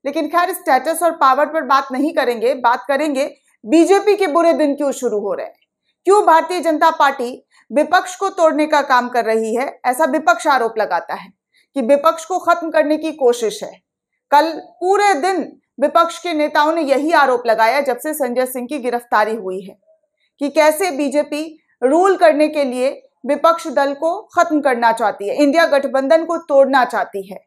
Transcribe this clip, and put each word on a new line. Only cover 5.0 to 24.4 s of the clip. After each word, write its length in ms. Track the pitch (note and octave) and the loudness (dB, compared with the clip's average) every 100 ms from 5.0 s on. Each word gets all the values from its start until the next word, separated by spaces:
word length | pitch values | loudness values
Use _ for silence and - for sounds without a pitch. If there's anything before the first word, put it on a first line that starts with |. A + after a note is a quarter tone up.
| B3 G#3 | -4 -4
हो 120 | G3+ | -4
रहे 120 | D#3 G#2+ | -8 -10
हैं, 80 | _ _ _ _ _ E4+ | _ _ _ _ _ 2
क्यों 140 | G#4 F4 | 4 4
भारतीय 340 | D#4+ D#4+ F4+ | 2 2 -4
जनता 300 | D#4 D#4 E4 | -2 2 0
पार्टी 380 | D#4+ C#4+ C#4 A#3+ C4 _ _ _ | 2 0 0 -8 -10 _ _ _
विपक्ष 440 | A#3 D4+ F4+ F#4 - | -2 2 0 -2 -6
को 120 | G4 | -6
तोड़ने 360 | F#4+ D#4+ C#4+ D4+ | 2 0 2 0
का 160 | D4+ | 0
काम 260 | C#4+ B3+ A#3+ | 2 0 0
कर 160 | A#3+ | -4
रही 300 | A3 A3 A3 | 0 -2 -2
है। 120 | A3+ C#4 - | -4 -4 -4
ऐसा 200 | - - - | -4 -2 -2
विपक्ष 400 | D4+ - E4+ D#4 | 0 0 0 0
आरोप 280 | C4 A3+ A3 | 0 -2 -4
लगाता 360 | G3+ F3 - | -4 -4 -6
है 180 | F3+ F3+ _ _ _ _ C#4 | -12 -12 _ _ _ _ -6
कि 60 | |
विपक्ष 420 | A3+ C#4 D#4+ D#4+ | 2 2 2 -2
को 140 | - F#4 | -6 -4
खत्म 300 | - E4+ D#4+ | -2 -2 0
करने 280 | D#4 C#4+ D4+ | 0 0 -2
की 140 | D#4+ | -4
कोशिश 480 | D4+ B3 A#3+ G#3+ G3 | 0 0 0 -4 -6
है। 100 | - - _ _ _ _ _ | -14 -16 _ _ _ _ _
कल 220 | C#4+ D#4+ D4+ - _ | 2 2 -6 -16 _
पूरे 320 | F4+ G4+ G4+ D#4 | 0 2 2 2
दिन 260 | F4+ F#4 A#3+ - _ - | -2 -4 -6 -14 _ -4
विपक्ष 400 | C#4+ E4+ E4+ - | 0 2 0 -2
के 160 | F4 | -6
नेताओं 380 | D#4 D4+ D4+ D4+ | -2 0 2 0
ने 100 | E4 | 0
यही 300 | C#4 C4 D4+ | 0 0 2
आरोप 320 | D#4+ C4+ B3 A#3 | 2 2 0 0
लगाया 340 | G#3+ A3+ C4+ | 2 2 2
जब 180 | C4 A#3+ | -2 -4
से 160 | D#4 | -6
संजय 320 | D4+ B3+ A#3+ B3+ | -4 -4 -2 -4
सिंह 200 | B3+ A#3+ | -6 -8
की 120 | A#3+ | -6
गिरफ्तारी 560 | A#3+ A#3+ - G#3+ G#3+ A3+ | -4 -6 -2 0 0 -2
हुई 240 | F#3+ F#3 | -8 -10
है, 160 | F#3+ - _ _ _ _ _ _ | -12 -20 _ _ _ _ _ _
कि 100 | C#4+ | -2
कैसे 400 | D4 D4+ D4+ F#4 | 2 2 2 -4
बीजेपी 520 | C#4 C#4+ C#4+ C#4+ D4 D#4+ - _ _ | -2 -2 -2 -2 -6 -10 -14 _ _
रूल 340 | B3 D#4+ F#4+ F#4 | 0 4 4 4
करने 320 | E4+ C#4+ D4+ | 4 4 0
के 160 | D4+ | 0
लिए 260 | C4+ B3 C4 - _ _ | -4 -2 -4 -4 _ _
विपक्ष 420 | A#3+ C#4+ E4 E4 E4 | -4 2 2 0 -2
दल 260 | C4+ C#4 C#4 | -2 -2 -2
को 200 | D#4+ F#4+ - | -4 -4 -4
खत्म 300 | F4 | -2